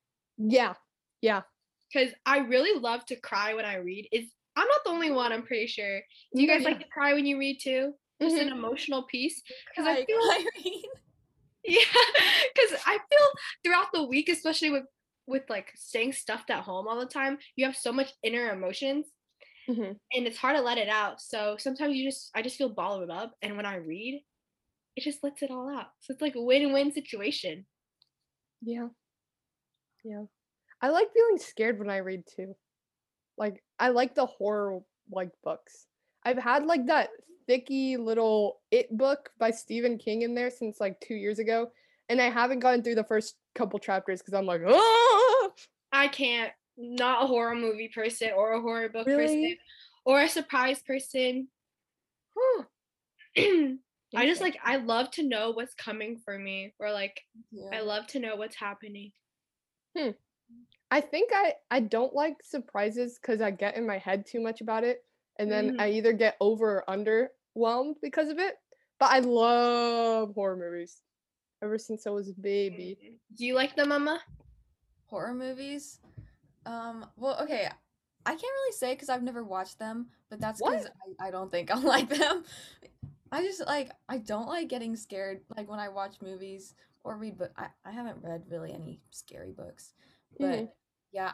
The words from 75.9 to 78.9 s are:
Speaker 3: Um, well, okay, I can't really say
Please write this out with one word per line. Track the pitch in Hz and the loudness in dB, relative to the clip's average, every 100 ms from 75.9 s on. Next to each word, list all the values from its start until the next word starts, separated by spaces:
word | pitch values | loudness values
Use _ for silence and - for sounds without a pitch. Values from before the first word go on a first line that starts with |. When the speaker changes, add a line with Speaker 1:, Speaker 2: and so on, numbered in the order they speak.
| - _ - - _ _ _ - | -20 _ -20 -20 _ _ _ -12
Speaker 3:
Um, | 233 233 226 - - | -10 -10 -12 -16 -8
well, | 262 262 | -4 -2
okay, | 302 254 190 - _ _ _ _ - | -2 -2 -4 -8 _ _ _ _ -6
I | |
can't | 320 | -6
really | 480 539 539 | -6 -4 -4
say | 415 254 | -4 -6